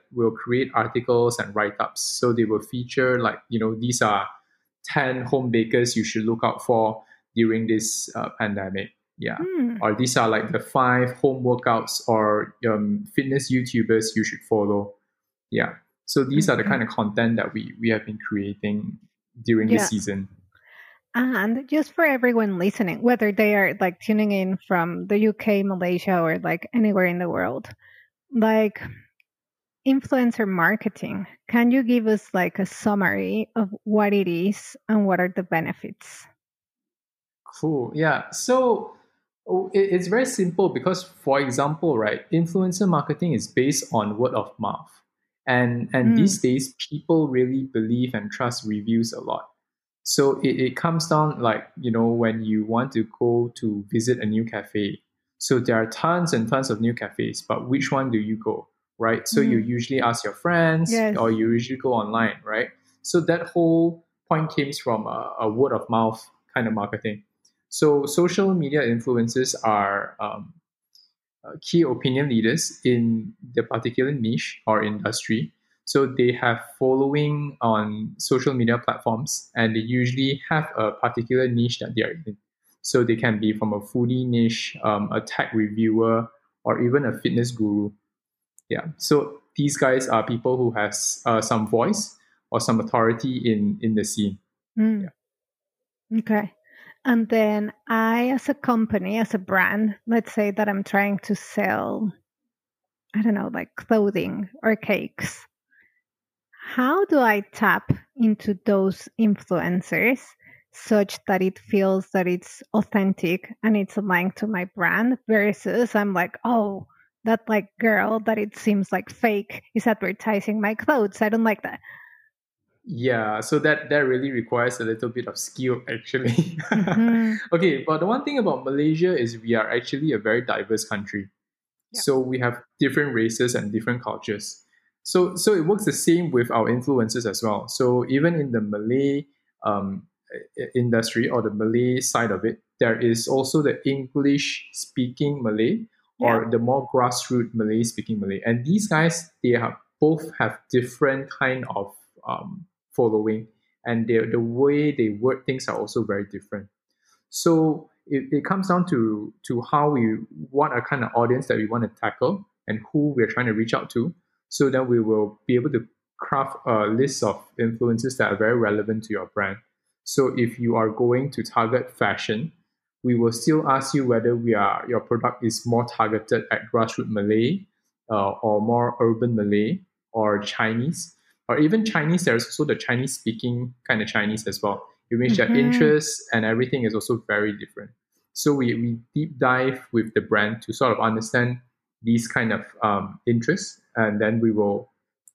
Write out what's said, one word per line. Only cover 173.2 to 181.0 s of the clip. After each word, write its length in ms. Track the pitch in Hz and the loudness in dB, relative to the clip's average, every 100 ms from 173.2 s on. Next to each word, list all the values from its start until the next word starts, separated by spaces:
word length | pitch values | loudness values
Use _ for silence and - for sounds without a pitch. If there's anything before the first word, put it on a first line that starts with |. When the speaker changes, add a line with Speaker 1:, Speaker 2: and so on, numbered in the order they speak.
| 117 | 2
Speaker 1:
still 380 | 117 - 156 151 | 2 2 2 2
ask 240 | 135 131 | 0 0
you 140 | 147 127 | 0 2
whether 280 | 113 120 120 | 2 2 0
we 200 | 117 104 | 2 2
are, 280 | 98 - - | 2 0 -2
your 120 | 113 | -4
product 420 | - 120 120 - 113 | 0 0 0 -2 -4
is 180 | 110 120 | -2 0
more 180 | 117 117 | 0 0
targeted 600 | - 107 107 - 117 - | 0 0 0 0 -2 0
at 100 | 107 113 | -4 -2
grassroots 360 | 117 113 - - | -2 0 -4 -4
Malay, 580 | 107 101 110 123 190 - _ _ _ - | -2 2 2 2 -2 -8 _ _ _ -4
uh, 200 | 107 98 - | 0 0 0
or 180 | 110 104 | 0 2
more 360 | 107 120 120 - | 2 2 0 2
urban 360 | 113 110 123 113 | 2 2 0 0
Malay 460 | 104 104 107 185 _ _ _ | 2 2 0 -2 _ _ _
or 260 | 113 107 101 | -2 0 0
Chinese. 720 | 101 - 110 113 135 170 | -2 -2 -2 0 -2 -6